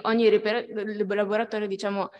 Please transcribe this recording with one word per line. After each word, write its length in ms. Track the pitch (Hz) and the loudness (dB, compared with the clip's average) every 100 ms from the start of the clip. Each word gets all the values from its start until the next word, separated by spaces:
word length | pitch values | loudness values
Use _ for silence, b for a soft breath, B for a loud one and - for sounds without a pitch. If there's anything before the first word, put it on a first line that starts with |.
ogni 260 | 220 226 220 | 0 4 6
ripera-, 360 | 208 214 233 - 214 208 208 196 | 4 2 -2 -4 -6 -6 -4 -2
laboratorio, 540 | 202 196 214 226 214 208 | 0 0 0 -2 -4 -4
diciamo, 420 | 196 202 202 185 | -4 -4 -4 -6